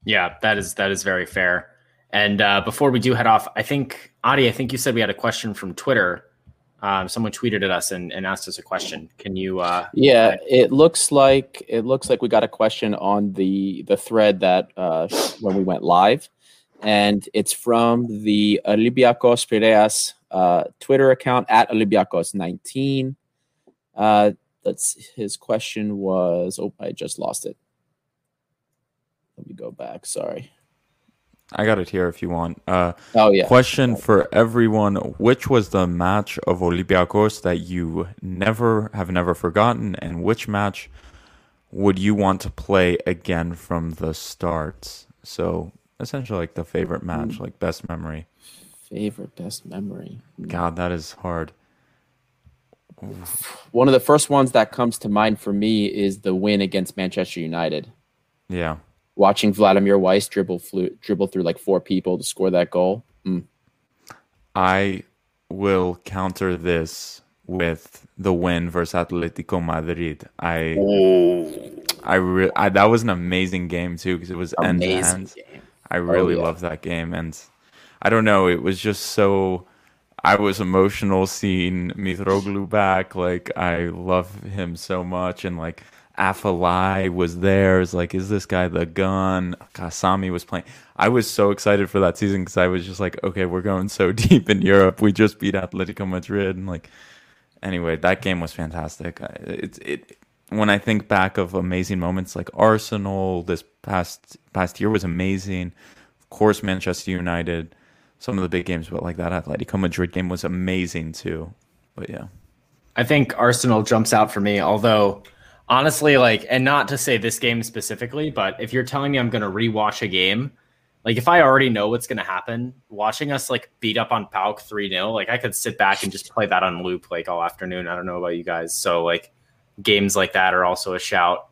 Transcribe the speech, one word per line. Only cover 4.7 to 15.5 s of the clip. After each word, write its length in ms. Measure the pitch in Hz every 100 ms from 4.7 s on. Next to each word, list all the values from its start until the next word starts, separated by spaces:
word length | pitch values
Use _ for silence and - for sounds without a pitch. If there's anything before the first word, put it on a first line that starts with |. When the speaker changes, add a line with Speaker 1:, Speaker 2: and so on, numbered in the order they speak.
Speaker 1:
you 60 | 127
said 160 | -
we 80 | 117
had 80 | 107
a 60 | 98
question 380 | 117 - 113
from 200 | 98 95
Twitter. 520 | 87 - 123 92 87 _ _ _ _ _ _
Um, 260 | 101 98 92
someone 220 | - 110
tweeted 320 | - 120 104
at 80 | 98
us 200 | 90 -
and, 220 | 92 87
and 140 | - 95
asked 200 | 98 -
us 120 | -
a 20 |
question. 480 | - 92 - - 80 _
Can 180 | 101 92
you, 260 | 95 92
uh, 260 | 87 90 - -
Speaker 2:
Yeah, 400 | 131 123 113 - -
it 240 | 131 123
looks 400 | 135 160 165 -
like, 520 | 143 135 135 131 - -
it 180 | 113 113
looks 220 | 135 -
like 140 | 127
we 80 | 120
got 140 | 110
a 40 | 110
question 460 | - 107 - 113
on 400 | 101 95 104 101
the, 500 | 95 95 98 98 95 -
the 100 | 101
thread 440 | - 113 107 98
that, 280 | 95 92 92 -
uh, 300 | 92 80 85 - 123 -
when 140 | 107